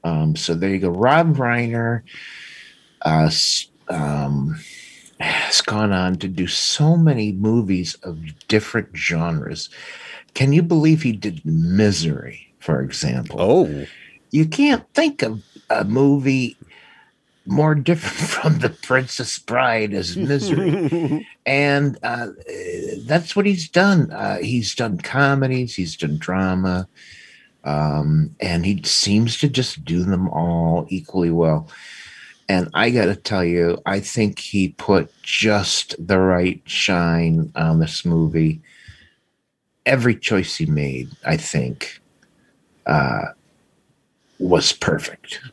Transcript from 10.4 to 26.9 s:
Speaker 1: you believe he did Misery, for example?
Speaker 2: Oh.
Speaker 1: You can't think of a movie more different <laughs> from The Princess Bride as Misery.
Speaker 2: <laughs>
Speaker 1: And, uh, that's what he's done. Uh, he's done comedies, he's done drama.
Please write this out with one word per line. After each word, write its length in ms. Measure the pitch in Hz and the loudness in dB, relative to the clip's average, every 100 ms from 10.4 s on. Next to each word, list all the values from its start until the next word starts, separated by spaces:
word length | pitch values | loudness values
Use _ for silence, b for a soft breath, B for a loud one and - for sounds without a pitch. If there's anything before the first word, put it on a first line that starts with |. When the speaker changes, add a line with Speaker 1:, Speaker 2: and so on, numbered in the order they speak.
| 135 | 4
Speaker 1:
you 80 | 151 | 4
believe 400 | 165 165 156 156 | 4 4 6 4
he 100 | 123 | 2
did 320 | 107 104 80 | -2 -6 -6
Misery, 1080 | 80 80 85 95 104 90 82 71 - - - _ | -2 0 2 4 4 2 -2 -4 -8 -18 -20 _
for 220 | - 69 | -4 -2
example? 600 | 65 - - 64 57 - | -2 -4 -4 -4 -6 0
Speaker 2:
Oh. 440 | 95 117 117 71 69 B B B _ | 4 4 2 -4 -10 B B B _
Speaker 1:
You 140 | 147 160 | 0 2
can't 400 | 160 285 247 - | 2 2 2 0
think 280 | - 320 285 | 0 0 0
of 180 | 117 110 - - _ | -6 -6 -12 -20 _
a 140 | - | -2
movie 720 | 101 120 139 143 135 131 120 - - b b b b b _ _ - | 0 4 4 4 2 0 -2 -8 -20 b b b b b _ _ -2
more 280 | 139 156 151 | 2 4 2
different 400 | 135 165 - - | 2 0 -2 -6
<laughs> 140 | 165 | -6
from 300 | - 160 156 | -2 0 2
The 100 | 160 | 0
Princess 680 | - - 127 127 - 117 - | -4 0 0 0 -8 -8 -8
Bride 540 | - 120 127 113 107 | -2 0 2 0 -2
as 220 | 98 90 123 | -4 -4 -4
Misery. 1120 | 139 143 190 156 185 175 151 170 151 151 220 | 0 0 0 0 0 0 0 0 0 -2 -6
Speaker 2:
<laughs> 60 | - 120 | -8 -2
Speaker 1:
And, 520 | 139 143 143 143 - | 2 2 2 0 -2
uh, 280 | 117 120 113 - - - 90 87 - - 117 | -6 -6 -8 -12 -14 -12 -8 -8 -8 -10 -2
that's 300 | 160 160 202 | -2 0 -2
what 100 | 202 | 0
he's 240 | 185 156 | 0 0
done. 420 | 175 196 185 123 | 2 4 4 2
Uh, 280 | - 101 98 | -2 -6 -4
he's 340 | 107 123 107 | -2 -2 -2
done 240 | - 117 90 | -4 -4 -4
comedies, 760 | - 131 139 135 131 131 123 - | -4 2 4 4 0 0 -4 -6
he's 200 | 85 - | -8 -4
done 220 | 80 76 | -4 -4
drama. 680 | 85 92 95 92 92 90 92 | -2 0 0 0 0 -2 -4